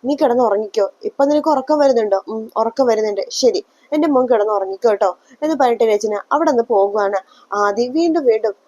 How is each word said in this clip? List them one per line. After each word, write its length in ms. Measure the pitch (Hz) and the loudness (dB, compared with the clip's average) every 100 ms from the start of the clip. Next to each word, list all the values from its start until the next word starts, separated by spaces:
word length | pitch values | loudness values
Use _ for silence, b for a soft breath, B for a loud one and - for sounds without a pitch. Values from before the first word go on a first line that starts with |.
നീ 100 | 247 | -4
കിടന്നുറങ്ങിക്കോ, 720 | 285 294 247 233 202 214 220 196 _ | 0 2 2 2 0 -2 -2 -2 _
ഇപ്പൊ 180 | - - | -12 -2
നിനക്ക് 240 | 277 294 320 | 0 2 0
ഉറക്കം 300 | 277 262 302 | -2 0 2
വരുന്നുണ്ടോ?" 400 | 285 233 214 196 - | 2 2 0 -2 -2
"ഉം, 220 | 220 220 - | -10 -8 -4
ഉറക്കം 300 | 226 226 254 | -4 0 0
വരുന്നുണ്ട്." 360 | 220 214 202 - | 2 0 -4 -8
"ശരി, 300 | - 254 185 - b b | 0 0 0 -8 b b
എന്റെ 160 | 302 311 | -2 2
മോൻ 160 | 269 254 | 2 2
കിടന്നുറങ്ങിക്കോ 640 | 233 208 208 190 196 240 | 0 2 -2 -4 -2 0
കേട്ടോ" 220 | - 196 180 b 254 | 2 0 -2 b -8
എന്ന് 120 | 302 | -4
പറഞ്ഞിട്ട് 300 | 302 262 233 | 0 0 2
രചന 300 | 226 208 214 208 - | 2 2 -2 -6 -2
അവിടെ 180 | 294 330 | 0 2
നിന്ന് 140 | 247 233 | 0 0
പോകുവാണ്. 500 | 214 196 208 196 196 - b b | 2 2 0 -2 -4 -8 b b
ആദി 340 | 202 208 202 247 | -2 -2 0 -2
വീണ്ടും 360 | 285 339 320 | 0 0 2
വീണ്ടും 300 | 262 220 220 196 | 2 0 -2 -6